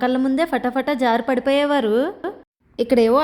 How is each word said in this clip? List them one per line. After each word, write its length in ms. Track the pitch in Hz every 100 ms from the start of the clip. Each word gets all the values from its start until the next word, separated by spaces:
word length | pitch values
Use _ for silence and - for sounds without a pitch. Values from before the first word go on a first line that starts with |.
కళ్ళ 160 | 247 254 269
ముందే 200 | 269 330
ఫటాఫటా 420 | 254 247 262 262 285
జారి 200 | 247 226 233
పడిపోయేవారు. 680 | 254 269 277 285 285 226 226 311 - 359 - - _ _ -
ఇక్కడేవో 400 | 240 240 226 254